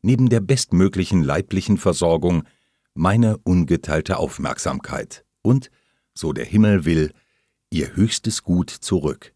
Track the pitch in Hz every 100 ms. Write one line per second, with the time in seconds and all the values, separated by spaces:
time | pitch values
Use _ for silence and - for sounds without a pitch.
0 | 113 127 127 113 95 135 - 90 95 92
1 | 90 90 69 73 - 95 - 101 95 82
2 | 87 82 90 85 - _ _ _ _ -
3 | 85 110 113 104 - 90 80 85 - 78
4 | - 92 73 - 65 - - 65 - 65
5 | - - _ _ - 131 - _ _ _
6 | _ - 80 67 60 107 107 101 78 82
7 | 78 _ _ _ _ _ _ - - -
8 | 110 - - - - 87 - - - 92
9 | 73 65 -